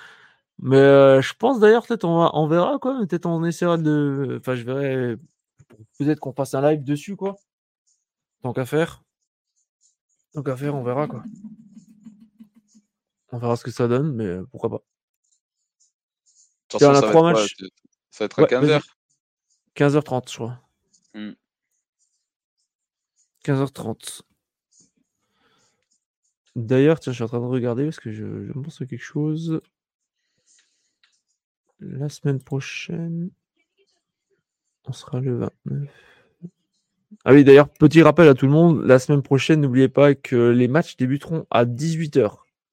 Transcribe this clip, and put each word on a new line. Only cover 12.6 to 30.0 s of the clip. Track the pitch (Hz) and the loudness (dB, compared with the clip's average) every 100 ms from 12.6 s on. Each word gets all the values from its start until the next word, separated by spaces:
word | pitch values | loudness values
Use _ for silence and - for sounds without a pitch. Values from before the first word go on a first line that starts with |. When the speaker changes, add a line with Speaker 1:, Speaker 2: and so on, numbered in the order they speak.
| _ _ _ _ _ _ _ | _ _ _ _ _ _ _
Speaker 1:
On | 120 | -8
verra | 120 117 | -6 -6
ce | |
que | 127 | -8
ça | - 120 | -4 -2
donne, | 123 156 | -2 -4
mais, | 117 | -6
euh, | 101 90 95 | -8 -8 -12
pourquoi | - 113 | -10 -8
pas. | 110 | -8
Speaker 2:
De | _ _ _ _ _ _ _ _ _ _ _ _ _ _ _ _ _ _ _ | _ _ _ _ _ _ _ _ _ _ _ _ _ _ _ _ _ _ _
toute | 107 | 2
Speaker 1:
Et | |
on | 143 | 4
Speaker 2:
façon, | 139 | 4
Speaker 1:
a | |
Speaker 2:
ça | 135 | 4
va | |
Speaker 1:
trois | 165 | 4
Speaker 2:
être | 170 | 4
quoi, | 110 | 0
Speaker 1:
matchs. | 101 - | -2 -8
Speaker 2:
c'est, | 95 _ _ _ _ | -20 _ _ _ _
ça | - | -10
va | |
être | 104 - | -8 0
à | |
Speaker 1:
Ouais, | 160 | 0
Speaker 2:
quinze | 123 | 2
Speaker 1:
vas-y. | 147 | 0
Speaker 2:
heures ? | 147 - _ _ _ _ _ _ _ _ | 0 -4 _ _ _ _ _ _ _ _
Speaker 1:
Quinze | - 143 147 | -2 0 0
heures | |
trente, | - 127 - | -2 -8 -8
je | - | -14
crois. | 117 123 _ _ _ _ _ | -14 -14 _ _ _ _ _
Speaker 2:
Hmm. | 107 104 - _ _ _ _ _ _ _ _ _ _ _ _ _ _ _ _ _ _ _ _ | -18 -18 -18 _ _ _ _ _ _ _ _ _ _ _ _ _ _ _ _ _ _ _ _
Speaker 1:
Quinze | 151 135 | -4 -4
heures | 135 | -4
trente. | - 110 - - - _ _ _ _ _ _ _ _ _ _ _ _ _ _ _ _ _ _ _ _ _ _ _ | -8 -12 -12 -16 -20 _ _ _ _ _ _ _ _ _ _ _ _ _ _ _ _ _ _ _ _ _ _ _
D'ailleurs, | 123 110 131 147 160 | -12 -2 2 2 0
tiens, | 135 | -6
je | |
suis | 120 | -8
en | 113 | -8
train | 120 | -6
de | |
regarder | 123 131 120 117 | -6 -4 -4 -4
parce | 151 - | -6 -8
que | 113 | -14
je, | 107 104 104 | -12 -12 -12
je | 101 | -12
pense | 131 151 - | -12 -14 -14
à | |
quelque | 131 123 | -14 -14
chose. | - 147 151 156 165 160 _ _ _ _ | -10 -6 -6 -6 -6 -8 _ _ _ _